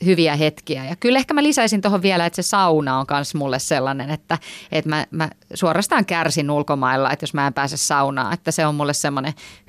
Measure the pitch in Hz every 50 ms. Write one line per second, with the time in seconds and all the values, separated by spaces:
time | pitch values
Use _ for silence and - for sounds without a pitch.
0 | 175 185 185 165 165 156 147 147 156 151 151 - - - 143 131 131 131 170 -
1 | - 240 254 269 262 - 311 294 294 302 285 269 233 214 214 202 190 202 202 185
2 | 180 196 185 175 170 170 - - 175 - 208 202 190 170 160 151 147 135 131 135
3 | 135 - 147 143 139 - - 151 139 135 127 135 - - 160 135 131 135 135 139
4 | 131 139 156 151 - - 165 160 - - - - - - 160 156 151 156 151 156
5 | - - - 160 156 - - - _ _ - - 190 165 160 196 202 - 339 247
6 | 196 - 175 170 165 160 139 160 143 143 147 147 147 - 147 139 131 127 131 135
7 | 135 127 147 - 156 147 - 147 139 139 - 143 139 135 147 135 - - 156 139
8 | 139 139 139 131 123 101 - - - 165 156 - 156 151 147 147 147 143 143 -
9 | - 147 143 139 131 151 147 - - - - - _